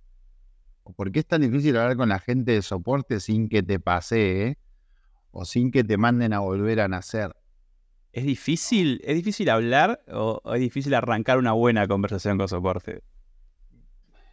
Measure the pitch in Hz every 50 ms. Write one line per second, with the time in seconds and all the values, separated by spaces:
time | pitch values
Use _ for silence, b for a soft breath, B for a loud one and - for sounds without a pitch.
0 | _ - - - - - - - - - _ _ _ - - _ _ - 92 -
1 | 98 98 110 151 151 - 170 156 143 120 120 143 143 151 123 113 117 123 127 120
2 | 127 110 98 92 - - 123 131 117 123 113 104 95 - 98 90 85 120 135 139
3 | 131 - 110 101 - - 107 110 113 107 113 104 92 90 98 98 - 90 87 87
4 | - - 117 113 104 95 92 95 104 123 147 - _ - - _ _ _ _ _
5 | _ _ _ _ _ _ - - 92 - - 120 123 131 123 135 120 107 107 98
6 | 113 120 123 120 120 110 107 101 101 95 95 98 104 110 113 110 104 95 92 90
7 | - - - 110 104 90 - _ _ _ _ _ _ _ _ _ _ _ _ _
8 | _ _ - 120 131 143 127 - - - 170 - - - 247 202 175 143 120 -
9 | - - 151 170 170 214 202 - 196 139 113 113 117 117 127 143 165 202 240 -
10 | _ - - 110 107 113 110 - - - 117 123 127 117 - 139 135 143 135 120
11 | - 123 113 110 113 131 127 131 127 117 110 113 117 123 113 107 101 95 101 98
12 | 101 101 101 95 - 104 101 95 98 95 95 90 90 92 92 95 - - 92 98
13 | - - - - - _ - - - - _ _ - - - - - - - -
14 | - _ _ - - -